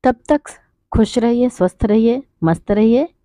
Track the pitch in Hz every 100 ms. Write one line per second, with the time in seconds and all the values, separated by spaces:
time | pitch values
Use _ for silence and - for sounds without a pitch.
0 | 262 247 - 196 - - _ _ _ 220
1 | 220 247 233 240 247 - 180 _ 220 214
2 | 226 254 - _ 165 165 - 208 220 233
3 | 330 _